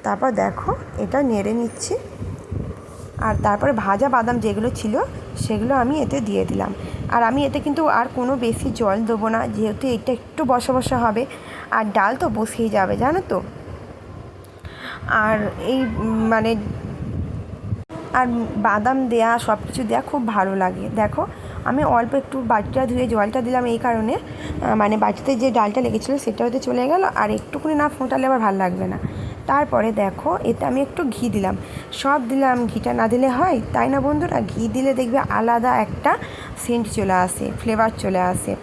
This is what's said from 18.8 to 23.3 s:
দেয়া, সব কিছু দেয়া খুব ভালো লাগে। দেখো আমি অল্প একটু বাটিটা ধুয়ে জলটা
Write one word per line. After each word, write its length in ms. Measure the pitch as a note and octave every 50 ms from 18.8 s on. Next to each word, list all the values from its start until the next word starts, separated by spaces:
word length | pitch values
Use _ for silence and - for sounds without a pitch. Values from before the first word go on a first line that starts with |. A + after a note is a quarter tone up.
| G#3 B3 C4 C4+ C4 B3
দেয়া, 280 | A#3 A#3 A3+ A3+ A#3 A#3+
সব 200 | - - G#3+ G#3 - -
কিছু 160 | - - B3+
দেয়া 180 | G#3+ A3+ A#3+
খুব 260 | C4 - - D4 A#3+ A3
ভালো 280 | G#3+ G#3 F#3 G3 F#3+
লাগে। 340 | G3 F#3 F3+ F#3 F#3+ F#3+ G#3+ -
দেখো 320 | G#3+ G#3+ G#3 - - E4+ - - - - - - - -
আমি 180 | - A#3+ C#4 D4+
অল্প 300 | - B3+ A#3 A#3 A#3 C#4
একটু 280 | C#4 C4+ - - C4+
বাটিটা 440 | B3 A3 A#3+ G#3+ G3 - A#3+ C4 C4
ধুয়ে 220 | A3+ B3 B3 B3+ A#3
জলটা 340 | A#3 A3 G3+ G#3+